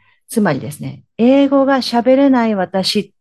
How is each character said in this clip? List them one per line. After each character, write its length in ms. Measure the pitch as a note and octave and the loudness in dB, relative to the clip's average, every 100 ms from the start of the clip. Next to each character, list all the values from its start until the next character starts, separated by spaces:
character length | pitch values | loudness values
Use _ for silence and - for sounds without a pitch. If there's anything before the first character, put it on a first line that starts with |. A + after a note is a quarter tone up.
| _ _ _ | _ _ _
つ 140 | A3+ | -2
ま 100 | G3 | -2
り 80 | C#3 | -2
で 120 | A2 | -6
す 100 | - | -12
ね、 220 | C3+ - _ - | -14 -14 _ -2
英 300 | A#3+ C#4 C#4 | 2 4 2
語 180 | C#4 C4+ | 2 0
が 120 | C4+ | -2
喋 380 | - A#3+ B3 C4 | -2 -2 2 2
れ 160 | C#4 | 4
な 160 | B3+ A3+ | 2 0
い 80 | G3+ | -2
私、 580 | F3+ F#3+ F#3 G#3 - _ | -4 -4 -4 -4 -6 _